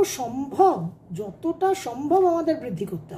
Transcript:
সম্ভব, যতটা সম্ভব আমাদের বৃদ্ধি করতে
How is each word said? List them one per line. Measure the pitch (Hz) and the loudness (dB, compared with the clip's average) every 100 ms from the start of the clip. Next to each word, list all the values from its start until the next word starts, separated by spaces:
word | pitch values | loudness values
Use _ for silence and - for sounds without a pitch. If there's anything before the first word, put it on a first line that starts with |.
| 392 - | 4 0
সম্ভব, | 240 254 277 - 381 247 165 - - 175 | -6 -6 -2 4 4 4 -4 -10 -12 -10
যতটা | - - 330 330 381 381 370 | -10 -6 -6 0 0 0 -4
সম্ভব | 349 294 381 359 | -6 2 4 4
আমাদের | 339 320 311 | 2 0 -2
বৃদ্ধি | 254 170 196 | -2 -6 -6
করতে | 165 - | -8 -10